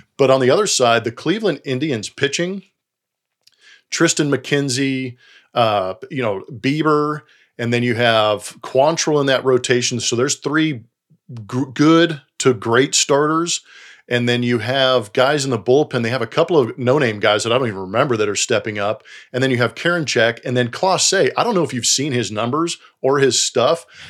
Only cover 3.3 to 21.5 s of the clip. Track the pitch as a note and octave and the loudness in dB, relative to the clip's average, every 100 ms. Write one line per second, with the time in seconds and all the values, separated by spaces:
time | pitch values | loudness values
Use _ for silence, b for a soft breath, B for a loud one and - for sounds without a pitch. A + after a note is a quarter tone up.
3.3 | _ _ b b b b - E3 - D3 | _ _ b b b b 0 0 2 0
4.3 | C#3+ - C#3+ C#3 B2 C3+ C3 B2+ B2 b | -2 -2 -2 -2 -2 -2 -4 -6 -12 b
5.3 | b b B2 A2 G#2 F#2 F#2+ - C#3 A2+ | b b 0 2 0 -2 -8 -10 -4 -4
6.3 | F#2+ - A2+ C3+ D#3 D#3 D3 D3 D3+ b | -4 -8 -6 -4 0 2 2 0 -6 b
7.3 | b b - A#2 A#2+ A#2+ A2+ A#2+ A2 G#2+ | b b -8 -2 0 0 2 2 4 2
8.3 | G2+ - - - C3 D3+ E3 D#3+ D3 C#3 | 0 -6 -16 -4 2 2 0 -2 0 2
9.3 | B2 C3 B2 C3 B2 A#2 A#2+ - A#2 C#3+ | 0 2 0 2 -2 0 -4 -4 -2 -2
10.3 | - C#3 D#3 D#3 B2 - _ _ _ - | -4 -2 -2 -2 -4 -12 _ _ _ -18
11.3 | A#2+ G2+ B2 C3+ B2 D3+ E3 E3+ D3 _ | -16 -8 -6 -6 2 4 6 4 -2 _
12.3 | _ C3 B2 A2+ A#2+ C#3+ - - C#3 D3+ | _ 0 0 2 2 2 0 2 2 2
13.3 | D#3+ E3+ - B B B B - A#2+ A#2+ | -2 -2 -6 B B B B -4 0 0
14.3 | A#2+ A#2+ A#2 A2 C3+ C3 B2+ G#2 C3 C3 | 0 0 -2 -2 0 2 2 0 2 2
15.3 | D3 C3+ A2+ G#2+ C#3 D3 B2 A#2 B2+ A2 | 2 -2 -2 2 2 2 -2 -2 -4 -2
16.3 | D3+ E3+ D#3+ A#2 - B2 D3 A#2+ G#2 G#2+ | -2 2 2 2 -2 0 2 0 0 2
17.3 | G#2 A#2 B2+ A#2 F#2+ F#2 A2 C#3+ A2 G#2 | 2 2 0 0 -6 -4 -2 0 0 0
18.3 | G2 - A2 A2 G#2 G2+ G#2+ B B B | -2 -2 -2 -2 -4 -4 -4 B B B
19.3 | B2 C3 A#2+ A#2 - E3+ F3 C3+ A#2+ A#2 | -2 0 0 -2 -2 -2 -2 -2 0 0
20.3 | A#2 C3+ B2 A#2+ - F#3+ F3 - G3 C3+ | -2 -4 -2 -2 0 0 2 0 2 0
21.3 | - A3+ | 0 0